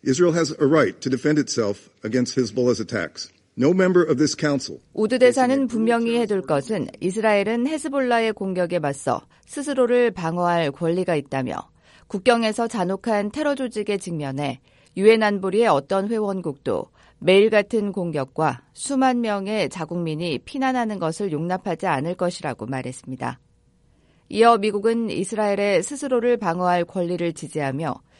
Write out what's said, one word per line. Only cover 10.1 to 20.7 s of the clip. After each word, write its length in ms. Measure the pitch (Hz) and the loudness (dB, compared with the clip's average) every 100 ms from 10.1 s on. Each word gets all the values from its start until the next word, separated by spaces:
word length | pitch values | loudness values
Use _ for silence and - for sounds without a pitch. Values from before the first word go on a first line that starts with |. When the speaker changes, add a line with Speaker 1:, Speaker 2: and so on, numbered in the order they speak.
Speaker 2:
방어할 580 | 190 165 175 175 170 156 | 0 -4 0 0 2 0
권리가 420 | 131 165 175 180 160 | -2 -2 0 0 -2
있다며, 400 | 139 135 127 - - _ _ - _ | -2 -6 -4 -8 -12 _ _ -20 _
국경에서 600 | 196 247 233 226 214 233 | -2 2 2 0 -2 -4
잔혹한 640 | 226 180 190 240 208 202 | -2 -2 -2 -2 -2 -2
테러 240 | 277 294 277 | -4 -4 -2
조직에 420 | 254 214 208 202 | -4 -6 -4 -4
직면해 600 | 190 165 143 135 143 127 _ _ _ - | -4 -8 -6 -4 -6 -8 _ _ _ 4
유엔 280 | 208 226 | 6 6
안보리의 460 | 214 202 190 196 233 | 2 0 -2 2 4
어떤 380 | 147 147 196 202 | 2 2 -2 0
회원국도 760 | 226 208 190 170 135 - 87 - _ - _ | -2 -2 -4 -6 -6 -4 -4 -6 _ -20 _
매일 320 | 151 190 214 | 4 6 6
같은 420 | 214 202 226 202 | 4 2 -2 -2
공격과 680 | 190 175 151 131 - 156 120 _ | -4 -4 -4 -6 -2 -2 -2 _
수만 480 | - - 269 262 240 | -14 -4 2 2 2
명의 480 | 233 202 190 214 180 | -2 -4 -2 -2 -2
자국민이 680 | 180 160 175 170 156 175 135 - | -4 -6 -4 -4 -4 -4 -6 -6
피난하는 540 | 277 262 | -4 -2